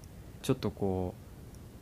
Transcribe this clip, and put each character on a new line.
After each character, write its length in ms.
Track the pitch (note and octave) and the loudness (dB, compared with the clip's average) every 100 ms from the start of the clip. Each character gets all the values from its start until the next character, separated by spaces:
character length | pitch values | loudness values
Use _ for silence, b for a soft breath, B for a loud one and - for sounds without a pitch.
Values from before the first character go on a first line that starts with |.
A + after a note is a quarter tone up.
| - - - - | -12 -12 -12 0
ち 80 | - | 4
ょ 40 | |
っ 20 | C3 | 4
と 160 | G#2+ | 4
こ 420 | - G2 F#2 F2+ - - - - - - - | 2 4 4 2 0 -8 -12 -12 -12 -12 -12